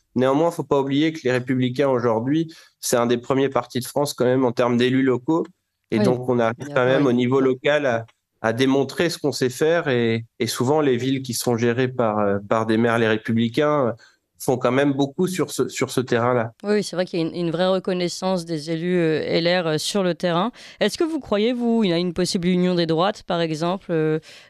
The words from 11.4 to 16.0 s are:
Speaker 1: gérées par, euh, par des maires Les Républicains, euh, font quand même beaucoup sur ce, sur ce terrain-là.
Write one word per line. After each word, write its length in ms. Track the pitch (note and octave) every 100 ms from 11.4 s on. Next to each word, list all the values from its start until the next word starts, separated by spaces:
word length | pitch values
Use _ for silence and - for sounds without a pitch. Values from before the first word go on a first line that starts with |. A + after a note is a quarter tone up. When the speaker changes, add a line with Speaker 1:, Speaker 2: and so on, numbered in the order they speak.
| - A#2
Speaker 1:
gérées 320 | A#2+ A#2 B2+
par, 300 | B2+ A2+ G#2+
euh, 200 | G#2 G2+ G2+
par 180 | A2+ A2
des 100 | A2
maires 220 | A#2 A#2
Les 100 | A2+
Républicains, 800 | A2 - A2+ A#2 A#2 D3+ D3+ A#2+
euh, 60 | A#2 - _ _ _
font 200 | - B2
quand 120 | B2
même 220 | B2+ C#3+
beaucoup 340 | C3+ C#3 - F#3
sur 240 | F#3 C#3
ce, 160 | - C3
sur 220 | - B2+
ce 80 |
terrain-là. 540 | -